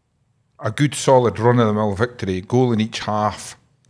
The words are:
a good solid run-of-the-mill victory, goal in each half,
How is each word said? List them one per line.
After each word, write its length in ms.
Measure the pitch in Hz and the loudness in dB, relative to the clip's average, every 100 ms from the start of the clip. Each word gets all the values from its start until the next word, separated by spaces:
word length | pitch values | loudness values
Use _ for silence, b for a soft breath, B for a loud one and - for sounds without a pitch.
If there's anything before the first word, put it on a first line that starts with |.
| _ _ _ _ _ _ | _ _ _ _ _ _
a 120 | 143 | -8
good 240 | 117 147 - | -2 -2 0
solid 440 | - 131 117 95 | 4 4 4 2
run-of-the-mill 560 | 117 123 110 107 107 95 | 2 4 2 2 -2 -2
victory, 460 | 123 123 95 92 | -4 -4 -6 -6
goal 320 | 92 123 127 | -2 0 2
in 80 | 110 | 0
each 180 | 110 - | -2 -4
half, 560 | - 107 107 - - - _ _ _ | -6 -2 -2 -4 -14 -18 _ _ _